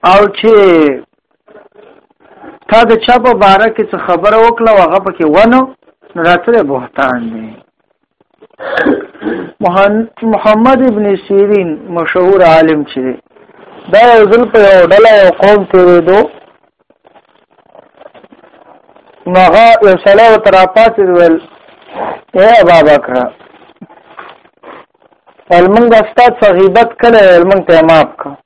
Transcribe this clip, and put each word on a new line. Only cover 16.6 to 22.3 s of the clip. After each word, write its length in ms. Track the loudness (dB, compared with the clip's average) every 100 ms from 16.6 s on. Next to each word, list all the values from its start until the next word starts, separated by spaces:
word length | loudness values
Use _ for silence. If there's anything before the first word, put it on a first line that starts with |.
| _ _ _ _ _ _ _ _ _ _ _ -20 _ _ -20 _ _ _ _ _ _ -20 _ _ _ _ -6
نو 80 | 0 0
هغه 200 | 2 2 4 2
یو 80 | 2 2
سړی 200 | 4 4
ورته 180 | 2 2 2
راپاڅېد، 520 | 2 2 0 0 -2 2
ویل، 180 | 0 0 -6 _ _ _ _ -16 -14 -16 _